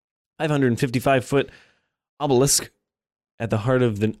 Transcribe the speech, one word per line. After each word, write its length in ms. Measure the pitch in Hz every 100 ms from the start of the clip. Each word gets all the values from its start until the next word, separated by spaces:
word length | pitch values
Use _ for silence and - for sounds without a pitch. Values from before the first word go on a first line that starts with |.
| _ _ _ -
five 100 | 156
hundred 260 | 147 127 113
fifty-five 440 | 135 120 143 131
foot 260 | - 139 - - _ _ _ _ _ -
obelisk 520 | 147 123 143 - - _ _ _ _ _ _ -
at 120 | 113
the 80 | 107
heart 240 | 117 127
of 160 | 120 101
the, 140 | 110 110